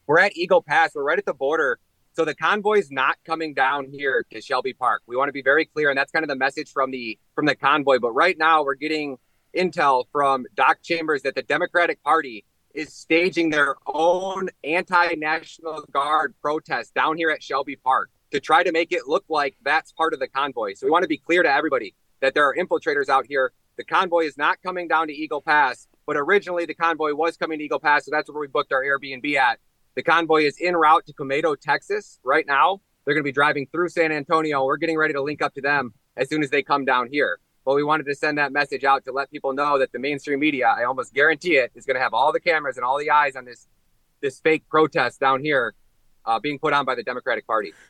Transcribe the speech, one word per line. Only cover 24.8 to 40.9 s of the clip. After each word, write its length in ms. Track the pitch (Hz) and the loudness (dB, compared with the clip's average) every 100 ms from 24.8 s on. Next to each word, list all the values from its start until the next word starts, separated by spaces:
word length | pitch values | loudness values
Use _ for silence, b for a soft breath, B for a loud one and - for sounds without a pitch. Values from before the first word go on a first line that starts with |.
| 165 | 0
down 200 | 160 160 | 0 0
to 60 | |
Eagle 260 | 147 151 147 | -6 -6 -4
Pass, 480 | 160 151 131 120 - _ - | 2 4 4 0 -14 _ -6
but 100 | 147 | -2
originally 480 | 143 202 180 175 160 | 2 2 0 -4 -4
the 80 | |
convoy 400 | 156 170 156 151 | -2 -2 0 -2
was 240 | 147 165 - | -2 -2 -2
coming 200 | 165 156 | -6 -6
to 60 | |
Eagle 160 | 147 147 | -4 -2
Pass, 240 | 151 147 | 2 2
so 60 | 139 | 2
that's 200 | 151 151 | -4 -4
where 100 | 147 | -8
we 80 | 143 | -4
booked 220 | 147 - | -4 0
our 120 | 135 | -2
Airbnb 520 | 139 139 139 131 147 | 0 -2 -4 -8 -2
at. 240 | 139 123 113 _ _ _ | 2 2 0 _ _ _
The 80 | 127 | -4
convoy 420 | 165 165 160 156 | 2 2 4 2
is 120 | 147 - | 2 0
en 140 | 175 | -2
route 300 | 170 156 165 - | 2 4 4 2
to 60 | |
Comedo, 420 | - 135 143 165 143 | -12 -6 -2 -2 -2
Texas 580 | 147 147 - 208 - _ | -2 -4 -2 -8 -8 _
right 240 | 127 156 147 | 0 0 2
now. 340 | 139 165 196 _ _ | 2 2 0 _ _
They're 100 | 143 | -4
gonna 100 | 147 | -2
be 80 | 143 | -2
driving 340 | 135 147 143 135 | 0 0 0 -4
through 240 | 160 175 | -4 -2
San 220 | 175 160 | 0 0
Antonio. 520 | 151 147 160 156 143 | -2 -2 0 0 0
We're 140 | 135 147 | 0 0
getting 180 | 160 156 | -2 0
ready 160 | 156 | 0
to 80 | 139 | -2
link 220 | 143 147 | -4 -4
up 100 | 147 | -6
to 60 | - | -2
them 320 | 143 143 123 - _ - | 0 0 -2 -10 _ -6
as 140 | 127 | -2
soon 120 | 156 | -2
as 60 | 147 | 0
they 140 | 143 | 0
come 240 | 139 143 135 | 0 0 2
down 220 | 127 120 | 0 0
here. 280 | 147 107 87 _ _ | -2 -2 -4 _ _
But 100 | 131 | -2
we 80 | 143 | 0
wanted 240 | 147 156 143 | 2 0 -2
to 80 | |
send 240 | 139 156 147 | -4 -2 0
that 140 | 143 | 0
message 320 | 143 143 131 | 0 -2 0
out 200 | 135 135 | 2 0
to 80 | 127 | 0
let 180 | 131 135 | -6 -6
people 220 | 147 135 | -6 -4
know 260 | 135 147 139 | -2 0 2
that 140 | 131 | 0
the 60 | 120 | -4
mainstream 420 | 139 143 147 139 | -6 -6 -4 -2
media, 280 | 151 135 117 | -2 0 0
I 160 | 107 | 2
almost 280 | 123 | -2